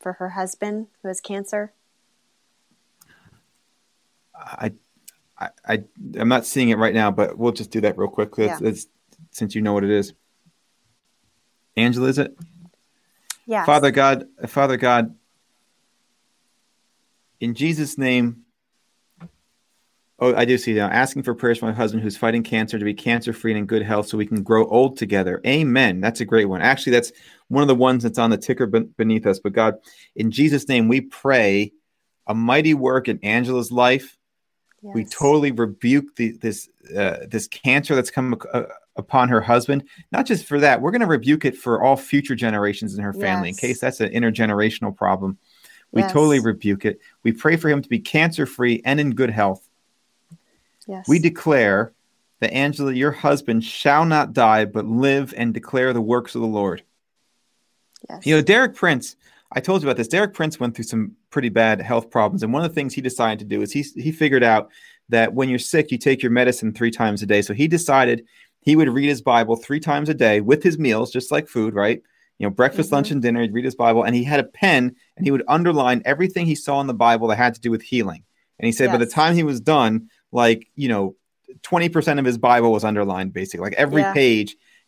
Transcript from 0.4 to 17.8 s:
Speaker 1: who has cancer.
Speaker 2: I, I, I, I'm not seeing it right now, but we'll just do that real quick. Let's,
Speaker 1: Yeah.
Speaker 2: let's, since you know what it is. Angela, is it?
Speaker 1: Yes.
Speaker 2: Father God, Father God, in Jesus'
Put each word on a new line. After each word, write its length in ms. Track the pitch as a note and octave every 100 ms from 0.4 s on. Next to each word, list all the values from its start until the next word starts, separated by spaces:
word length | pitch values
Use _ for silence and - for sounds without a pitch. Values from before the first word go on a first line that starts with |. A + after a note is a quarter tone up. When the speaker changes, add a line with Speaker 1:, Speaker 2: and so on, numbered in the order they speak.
| F#3+ - G#3 G#3+ A3 _
Speaker 1:
who 60 | F#3+
has 120 | F#3+
cancer. 520 | - G3 G3 G#3 G#3 _ _ _ _ _ _ _ _ _ _ _ _ _ _ _ _ _ _ _ _ _ _ _ _ _ _
Speaker 2:
I, 380 | E3 - - A2 G2 _ _ - _ _ _
I, 80 | F#2 - -
I, 160 | G#2+ G2+ - - -
I'm 100 | A2
not 180 | B2 A#2
seeing 240 | C#3 B2
it 80 | G#2+
right 160 | A2
now, 180 | A2 G#2+
but 260 | G2 G#2 -
we'll 140 | A#2
just 180 | - G#2+
do 100 | A2+
that 140 | G#2 F#2+
real 120 | G2
quick. 280 | - G#2 -
Let's, 240 | A2 E3
Speaker 1:
Yeah. 60 | A2+
Speaker 2:
let's, 220 | G2+ - _ _ _ -
since 240 | - G#2
you 80 | G#2+
know 100 | G#2+
what 120 | G#2
it 60 | G2
is. 220 | G#2 G2 - _ _ _ _ _ _ _ _ _ _ _ _ _ _ _ -
Angela, 320 | A#2 A#2+ C3
is 100 | C3+
it? 180 | C#3 - - - - _ _ _ _ _ _ - -
Speaker 1:
Yes. 180 | G#3
Speaker 2:
Father 280 | D#3+ D3 C#3
God, 340 | C3+ C#3 C3+ - _ A#2
Father 280 | - C#3 B2+
God, 380 | B2+ B2 A2+ - _ _ _ _ _ _ _ _ _ _ _ _ _ _ _ _ _ _ _ _ _ _
in 160 | A#2+
Jesus' 420 | A#2 D3+ D#3